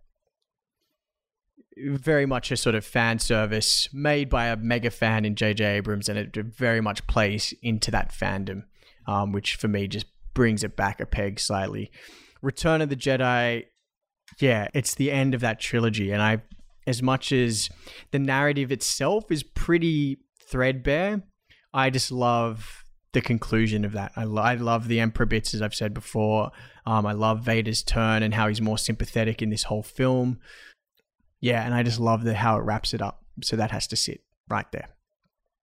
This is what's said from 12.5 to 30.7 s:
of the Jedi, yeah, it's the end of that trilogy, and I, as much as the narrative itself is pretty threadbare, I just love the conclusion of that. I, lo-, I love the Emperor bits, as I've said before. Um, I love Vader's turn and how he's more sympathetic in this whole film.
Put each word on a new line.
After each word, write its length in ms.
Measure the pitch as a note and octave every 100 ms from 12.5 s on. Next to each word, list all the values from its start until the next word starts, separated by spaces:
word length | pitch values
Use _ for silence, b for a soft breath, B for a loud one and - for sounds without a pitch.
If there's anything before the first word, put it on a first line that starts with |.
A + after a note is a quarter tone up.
| - E3 D#3+
of 80 | D3+
the 60 | C3+
Jedi, 720 | C#3 C3 B2+ B2 A#2+ A#2 - _ _ _ _ _ _ -
yeah, 280 | C3+ A2+ G#2
it's 220 | C#3+ - -
the 160 | C#3
end 220 | C#3 C3+
of 80 | B2+
that 180 | A#2 G#2+
trilogy, 520 | - A#2+ A#2 G#2+ G2
and 100 | G#2
I, 200 | G#2+ A2 - - - - -
as 140 | A#2+
much 300 | B2+ C3 -
as 380 | C3 A#2+ G#2+ - B B B B
the 80 | C#3
narrative 520 | C#3 C3+ D3 C#3+ C3
itself 600 | C3 - - C#3 G#3+ G#3
is 100 | D#3
pretty 760 | - - - E3+ E3 D#3 C#3 C3+ _ _ -
threadbare, 760 | B2+ B2+ C3 C3 D3 F#3+ G#3 - _ b b b
I 160 | C3+ C3+
just 220 | B2+ -
love 720 | B2 A#2+ A#2 A#2 A2 - - - - _
the 80 | B2+
conclusion 640 | - A#2 - A2 A2 G#2+ G2+
of 80 |
that. 180 | G#2 G2 -
I, 100 | A2
lo-, 160 | G#2+
I 140 | A2 B2
love 320 | A#2 A#2 A#2
the 120 | A#2
Emperor 260 | A2+ A2 A#2
bits, 280 | A2+ -
as 80 | G#2+
I've 140 | G#2+ -
said 180 | G#2+
before. 580 | G#2 - A2+ G#2+ G#2+ G#2+ B B B -
Um, 200 | A2 G#2
I 60 |
love 280 | G#2 A2 A2
Vader's 380 | A#2+ A2+ A2 A2
turn 400 | - A#2 A2+ A2
and 100 | A2
how 140 | A2 G#2+
he's 120 | G#2+
more 160 | G#2+ G#2+
sympathetic 640 | - A2 A2 A#2 A2 A2
in 80 | A2
this 140 | G#2+
whole 200 | - G#2+
film. 560 | G#2+ - C3 B2+ B2 B2 B B B